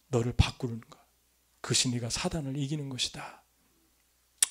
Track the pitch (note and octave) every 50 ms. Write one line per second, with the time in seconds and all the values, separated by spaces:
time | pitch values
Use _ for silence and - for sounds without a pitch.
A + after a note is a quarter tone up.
0 | _ _ C3+ A#2+ A#2 B2 A#2 - - - - - - A#2+ A#2 A2+ A#2 - - -
1 | - _ _ _ _ _ _ _ _ _ _ _ - - B2 - - C3 A#2+ B2
2 | A#2 A#2 - - - F3+ E3+ E3 C#3+ C3+ C3 D3 C#3+ C3+ D#3 D#3 C#3+ C3+ C3 B2
3 | - - - D3 - - - - _ _ _ _ _ _ _ _ _ _ _ _
4 | _ _ _ _ _ _ _ _ - -